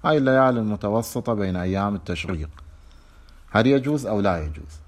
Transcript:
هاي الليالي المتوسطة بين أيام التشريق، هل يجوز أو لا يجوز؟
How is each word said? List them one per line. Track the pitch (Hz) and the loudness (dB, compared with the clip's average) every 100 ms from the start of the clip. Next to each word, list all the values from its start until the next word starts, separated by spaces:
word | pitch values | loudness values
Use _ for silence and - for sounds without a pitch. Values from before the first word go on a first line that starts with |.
هاي | - 156 | 2 2
الليالي | 135 131 131 120 | 4 4 4 2
المتوسطة | 107 101 104 110 117 123 120 | -2 -2 0 -2 -2 -6 -4
بين | 110 98 90 | -2 -2 -2
أيام | 90 95 101 | -2 -2 -2
التشريق، | 101 - 85 - 85 76 - - - - - - - - - - | -4 -6 -6 -4 -6 -8 -14 -20 -20 -20 -20 -20 -20 -20 -20 -2
هل | 104 117 | 2 4
يجوز | 139 131 151 117 | 4 2 -4 -2
أو | 104 | 0
لا | 101 87 | 0 0
يجوز؟ | 78 76 73 - | -4 -10 -14 -20